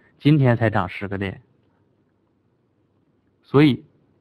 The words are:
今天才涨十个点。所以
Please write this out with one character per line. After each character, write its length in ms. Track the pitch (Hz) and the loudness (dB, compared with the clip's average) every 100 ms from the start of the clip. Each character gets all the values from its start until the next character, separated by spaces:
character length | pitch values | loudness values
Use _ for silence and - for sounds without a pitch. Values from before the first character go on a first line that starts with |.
| _ _ | _ _
今 180 | 147 151 | 0 2
天 200 | 127 120 | 2 2
才 120 | 113 | 0
涨 200 | 104 90 | -2 -6
十 180 | - 98 | -10 -10
个 100 | 98 | -8
点。 240 | 98 - _ _ _ _ _ _ _ _ _ _ _ _ _ _ _ _ _ _ _ _ | -8 -10 _ _ _ _ _ _ _ _ _ _ _ _ _ _ _ _ _ _ _ _
所 220 | _ 135 | _ 2
以 220 | 151 117 - _ _ _ | 2 0 -10 _ _ _